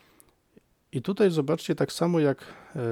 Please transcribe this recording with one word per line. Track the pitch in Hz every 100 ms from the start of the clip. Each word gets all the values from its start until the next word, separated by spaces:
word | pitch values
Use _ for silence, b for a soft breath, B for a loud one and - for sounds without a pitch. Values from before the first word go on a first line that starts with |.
| b b b b _ - _ _ _
I | 135
tutaj | 151 196 202
zobaczcie, | 160 139 165 -
tak | 160 139
samo | - 170 170
jak, | 143 135
e, | - B B - 117